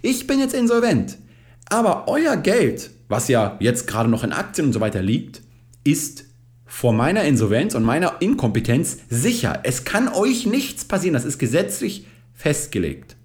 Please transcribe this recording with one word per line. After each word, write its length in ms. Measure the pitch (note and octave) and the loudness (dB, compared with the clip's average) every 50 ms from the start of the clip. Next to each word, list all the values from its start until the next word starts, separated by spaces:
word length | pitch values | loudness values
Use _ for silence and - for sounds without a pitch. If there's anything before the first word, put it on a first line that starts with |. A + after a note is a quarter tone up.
ich 240 | - A#3 C4 - - | 0 -2 -2 -2 -2
bin 140 | - C4+ C4+ | 0 0 0
jetzt 140 | C4+ B3+ - | 2 0 0
insolvent. 640 | C4+ A#3+ A#3 A#3+ A#3 A#3+ A#3 E3+ A2+ - - - - - - - - - - - - - - | 2 2 4 4 4 4 4 2 2 0 -2 -8 -16 -20 -20 -20 -20 -20 -20 -20 -20 -6 -2
Aber 380 | G3+ A3+ A3+ G3+ E3+ - - | 0 2 4 2 2 2 0
euer 300 | - - D4 E4 D#4 A#3 | -2 0 2 2 2 0
Geld, 520 | F3 D3 G3 G#3 A#3+ F3+ A#2+ - - - - - - - - | 2 2 2 4 4 4 2 0 -4 -10 -14 -20 -20 -6 -4
was 180 | G2+ A#2 - | -2 -2 2
ja 300 | - B2+ A#2 G#2+ - - - | 2 4 4 4 0 -2 0
jetzt 280 | F#2+ A#2 A#2+ - - | 0 0 2 0 -4
gerade 220 | - - A2 A2+ A#2 | -4 -2 0 2 2
noch 140 | A2+ - - | 2 2 0
in 80 | - | -4
Aktien 360 | - - G3 - - - D#3 | -4 -4 -6 -4 -4 0 0
und 60 | C3+ G#2+ | 0 2
so 60 | A2 | 2
weiter 220 | A2 G#2+ G2+ G2+ | 0 0 0 0
liegt, 400 | F#2 G2 A#2 - - - - - - - - - - _ - _ - | 0 0 0 -2 -2 -8 -18 -20 -20 -20 -20 -20 -20 _ -20 _ 0
ist 400 | C#3+ C3 - - - - - - - - - - - _ - - | 0 2 2 -2 -8 -10 -16 -20 -20 -20 -20 -20 -20 _ -20 -20
vor 280 | - - - - A#2+ A2 | -18 -10 0 2 2 4
meiner 320 | G#2+ A#2+ D3+ F#3+ A3 F#3+ | 4 2 2 2 2 2
Insolvenz 500 | D3 C3+ A2+ G#2+ G2 G#2 A#2+ D#3+ A3 - | 2 4 4 4 2 2 2 2 0 0
und 80 | A#2+ A2+ | 0 2
meiner 380 | A2+ B2+ D#3+ F3+ - - - | 2 2 2 0 -2 0 0
Inkompetenz 800 | F3 G3 C#4 - C3 A2+ G2 A#2 - - A#2 - - - - - - - | 0 0 0 2 0 0 0 0 0 2 0 0 0 -2 -6 -12 -10 -6
sicher. 500 | A#2+ A#2+ C#3+ A#3 A#3+ - - G2 - - - | -4 -2 0 0 0 0 -2 -4 -4 -4 -4
Es 200 | B2 B2+ - - | -6 -6 -6 -6
kann 240 | - - G#3 B3+ | -2 -2 0 0
euch 380 | - - - G#3+ C4+ B3+ A#3 - | 0 0 0 0 0 0 0 -2
nichts 400 | G3 A3+ C#4 C4+ - - - - | -2 -2 -2 -2 -4 -8 -12 -6
passieren. 280 | - G#3 F#3 D#3+ F#3 D#3 | -4 -4 -2 0 0 0
Das 120 | B2 - | 0 -2
ist 140 | D3+ C3+ - | -4 -4 -2
gesetzlich 680 | C#3 A#2 B2 E3 G#3 G3+ - - - - - - - - - - - - - | -2 0 0 0 0 -2 -4 -6 -6 -6 -6 -8 -16 -20 -20 -20 -20 -20 -20
festgelegt. 840 | - - D3+ D3 D3 - - - G#2+ E2+ D2+ C2+ - - - - - | -4 -2 -2 -2 -2 -4 -4 -4 -2 -2 -2 -6 -10 -16 -20 -20 -20